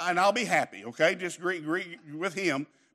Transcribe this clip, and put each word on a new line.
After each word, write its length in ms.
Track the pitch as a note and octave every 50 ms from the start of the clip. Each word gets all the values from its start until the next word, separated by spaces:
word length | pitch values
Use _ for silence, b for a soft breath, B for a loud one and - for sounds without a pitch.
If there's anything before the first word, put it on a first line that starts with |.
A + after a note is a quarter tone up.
| E3+
and 140 | F3+ F3 F3
I'll 140 | F#3+ G3+
be 120 | G#3 B3 G#3+
happy, 400 | F3 F3 D3+ B2 - - F#2+ G2+
okay? 280 | A#2 A#2 - D#3+ F3+ F#3+
Disagree, 440 | F3+ F3+ F3 - D#3 F3 F3+ F#3 E3+
agree 400 | D3+ D3+ E3 F#3+ F#3+ E3+ E3+ - E3 D3+ D3
with 200 | D#3 F3+ G3 D3+
him. 320 | F#3 G3 E3+ C3+ C3+ C#3+ b b b b b